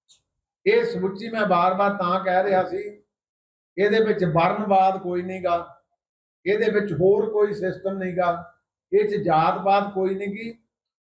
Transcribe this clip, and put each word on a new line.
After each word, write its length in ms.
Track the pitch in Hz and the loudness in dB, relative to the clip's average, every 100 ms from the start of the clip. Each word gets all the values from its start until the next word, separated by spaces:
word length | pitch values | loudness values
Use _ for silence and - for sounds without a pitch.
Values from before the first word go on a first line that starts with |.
| _ _ _ _ _ _ 190 | _ _ _ _ _ _ 0
ਇਹ 200 | 226 226 | 2 0
ਸਮੁੱਚੀ 440 | 180 190 190 226 | -4 -6 -6 -8
ਮੈਂ 160 | 226 196 | -4 0
ਬਾਰ-ਬਾਰ 520 | 180 180 190 202 196 | 2 2 2 0 0
ਤਾਂ 260 | 180 185 | -2 -2
ਕਹਿ 200 | 185 180 | 0 0
ਰਿਹਾ 200 | 202 190 | 2 0
ਸੀ, 400 | 180 185 - - _ _ _ _ _ _ _ - | 0 -4 -10 -14 _ _ _ _ _ _ _ -2
ਇਹਦੇ 260 | 202 226 | 0 2
ਵਿੱਚ 220 | 220 202 175 | 2 2 0
ਵਰਨਵਾਦ 760 | 156 175 - 202 190 190 190 | 2 2 0 2 4 4 2
ਕੋਈ 200 | 180 180 | -4 -6
ਨਹੀਂ 220 | 185 190 | -6 -6
ਗਾ, 380 | 180 170 170 - _ _ _ _ _ _ 170 | -2 -2 -4 -18 _ _ _ _ _ _ -2
ਇਹਦੇ 340 | 208 214 208 | 0 2 0
ਵਿੱਚ 140 | 196 | -2
ਹੋਰ 360 | 151 185 208 208 | 2 4 4 2
ਕੋਈ 240 | 208 208 | 0 0
ਸਿਸਟਮ 440 | - 185 175 190 196 | 0 -6 -4 -6 -4
ਨਹੀਂ 200 | 185 170 | -6 0
ਗਾ, 360 | 175 170 - _ _ _ _ | 0 0 -6 _ _ _ _
ਇਹ 160 | 196 208 | 0 0
'ਚ 60 | 202 | -2
ਜਾਤ 460 | 165 156 165 185 | 0 2 2 0
ਪਾਤ 320 | 190 196 202 | 2 2 0
ਕੋਈ 220 | 190 190 190 | -2 -2 -2
ਨਹੀਂ 120 | 196 | -6
ਗੀ, 240 | 214 226 233 _ _ _ _ | -8 -10 -14 _ _ _ _